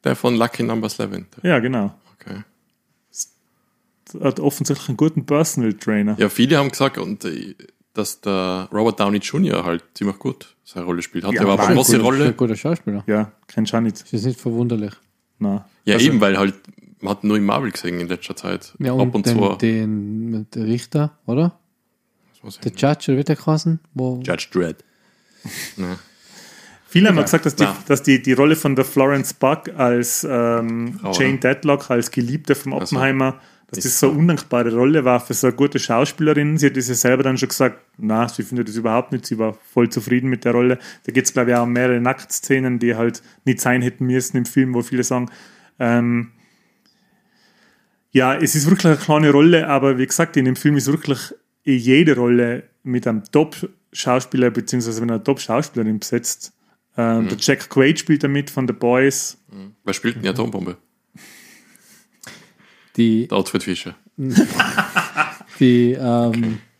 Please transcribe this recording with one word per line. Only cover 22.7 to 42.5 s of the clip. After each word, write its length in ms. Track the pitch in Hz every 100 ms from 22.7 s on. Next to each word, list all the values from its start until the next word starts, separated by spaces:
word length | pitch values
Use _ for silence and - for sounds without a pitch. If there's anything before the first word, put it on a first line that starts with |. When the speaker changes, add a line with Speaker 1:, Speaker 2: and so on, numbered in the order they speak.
Speaker 1:
nicht. 100 | -
Speaker 3:
Judge, 300 | 139 151 -
oder 80 | 135
wie 40 |
der 120 | 143 156
geheißen? 420 | - 156 165 165 _
Wo 280 | 131 127 127
Speaker 1:
Judge 240 | 127 85 -
Dredd. 320 | - 87 78 - _ _ _ _ _
Speaker 3:
<laughs> 340 | - - - -
Speaker 1:
Ja. 200 | 90 92 - _ _ - - - - - _
Speaker 2:
Viele 200 | 175 214
haben 80 | 175
Speaker 3:
Ja. 80 |
Speaker 2:
gesagt, 220 | 147 160 156
dass 100 | 131
die, 80 |
Speaker 1:
Ja. 140 | 101 95 -
Speaker 2:
dass 160 | 139
die, 180 | - 131
die 120 | 131
Rolle 240 | 123 147 151
von 180 | 143 135
der 80 |
Florence 500 | 131 - 135 143 135
Buck 360 | - 135 151 -
als, 580 | 160 123 120 120 - 156
ähm, 680 | 123 117 117 117 117 117 -
Speaker 1:
Frau, 140 | 101
Speaker 2:
Jane 240 | 92 131 135
Speaker 1:
oder? 160 | 127
Speaker 2:
Deadlock, 360 | 135 151 143 -
als 220 | 120 117
Geliebte 420 | - 120 147 - 139
vom 180 | 139
Speaker 1:
Ach 60 | 135 -
so. 120 | 131
Speaker 2:
Oppenheimer, 420 | 131 135 131 131 - _ _
dass 100 | -
Speaker 1:
Ist 60 | 135
Speaker 2:
das 140 | -
so 60 | 135
Speaker 1:
so. 40 |
Speaker 2:
eine 80 | 147
undankbare 540 | 170 151 - 123 117 117
Rolle 300 | 127 156 127
war 160 | 123
für 120 | -
so 140 | 120 131
eine 80 | 123
gute 240 | 139 139
Schauspielerin. 800 | - 117 139 - 151 147 147 156
Sie 80 | 143
hat 100 | 127
das 140 | 120
ja 40 | 123
selber 280 | 127 127
dann 140 | 135 131
schon 100 | 127
gesagt, 320 | - 131 - _ -
na, 300 | 107 110 117
sie 160 | -
findet 240 | 101 123 110
das 80 | 110
überhaupt 380 | 113 113 127
nicht, 120 | 127 -
sie 120 | 110
war 180 | 110 107 -
voll 140 | - 120
zufrieden 400 | 123 110 123 131
mit 140 | 123
der 80 | 123
Rolle. 260 | 120 123 127 - - -
Da 80 |
geht's, 180 | 120 -
glaub 160 | - 120
ich, 80 | 120
auch 80 |
um 80 | 120
mehrere 300 | 120 127 120
Nacktszenen, 760 | 123 131 - - -